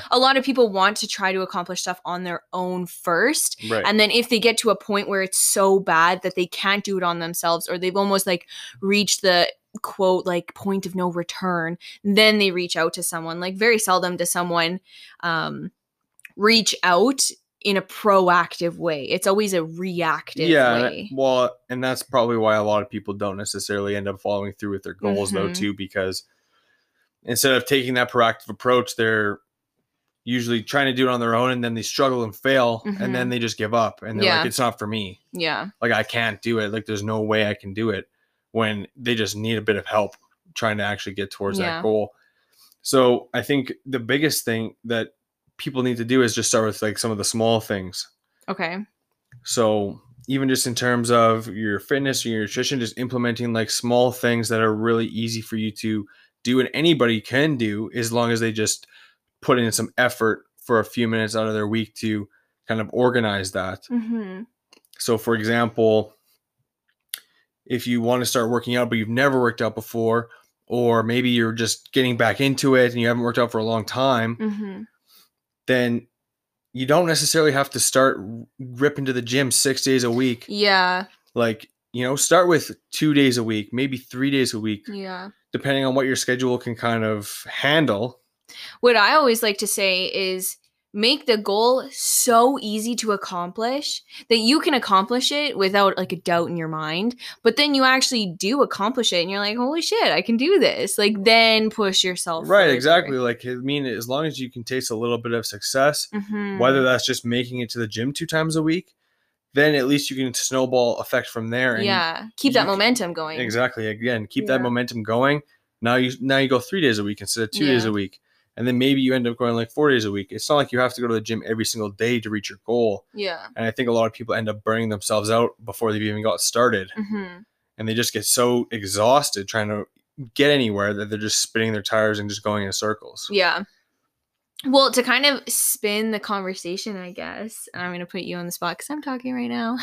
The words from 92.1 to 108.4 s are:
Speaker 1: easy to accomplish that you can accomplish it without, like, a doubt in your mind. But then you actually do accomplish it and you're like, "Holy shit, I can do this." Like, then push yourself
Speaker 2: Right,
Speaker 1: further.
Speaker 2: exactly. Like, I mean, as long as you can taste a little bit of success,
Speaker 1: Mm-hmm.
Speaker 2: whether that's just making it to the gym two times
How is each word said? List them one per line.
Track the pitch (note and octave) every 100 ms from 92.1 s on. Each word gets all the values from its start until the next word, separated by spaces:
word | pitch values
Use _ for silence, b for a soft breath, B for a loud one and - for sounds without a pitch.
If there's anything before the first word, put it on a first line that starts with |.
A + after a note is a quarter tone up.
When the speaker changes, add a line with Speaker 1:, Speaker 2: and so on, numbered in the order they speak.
| - B3 A#3 B3+ C#4
Speaker 1:
easy | G#3+ G#3+ A3+ A#3+
to | A3
accomplish | G3+ - F3+ F3 G3+ A#3 C#4 - - - B B
that | A3+
you | A3+ D4+
can | E4+
accomplish | C4 - F#3+ A3 B3 C4
it | C#4+ D4 -
without, | F#3+ G3+ G3 F3+
like, | F#3
a | F3
doubt | - E3+ D#3+
in | E3+
your | D#3+
mind. | D#3 D#3 E3 A3+ A#3+ B B
But | A#3 A#3
then | D4
you | C4+ C4
actually | C4 - A#3+ F#3+ E3
do | - C#4
accomplish | A#3 - G#3 C4 G#3
it | F3
and | E3+
you're | G3+
like, | G#3 A#3+
"Holy | B3 E4
shit, | D#4+ A4+ D#4
I | E3+
can | F#3+ A3+
do | D4+ G4
this." | F3+ - - -
Like, | G#3 G#3
then | G#3 A3+ A3+ A3 A3
push | A3 G3 F#3
yourself | F#3 F3+ F3+ E3 D#3
Speaker 2:
Right, | G3 E3
Speaker 1:
further. | B2
Speaker 2:
exactly. | C#3+ F3 C#3+ B2+
Like, | A#2+ A#2 B2
I | B2+
mean, | C3+ C#3+ C3
as | G#2+ A#2
long | C#3 D#3+
as | C3
you | B2
can | B2 A2+
taste | C3 -
a | A2
little | A#2+ A#2
bit | A#2
of | A#2 -
success, | G#2 - C3+ C#3+ D3 -
Speaker 1:
Mm-hmm. | G#3 G3+ G#3 G3+ G3
Speaker 2:
whether | B2+ C3+
that's | B2+ B2+ -
just | B2 A#2
making | A#2+ A#2+ B2
it | A#2
to | A#2+
the | A2+
gym | A2 B2+
two | D3 E3
times | D#3+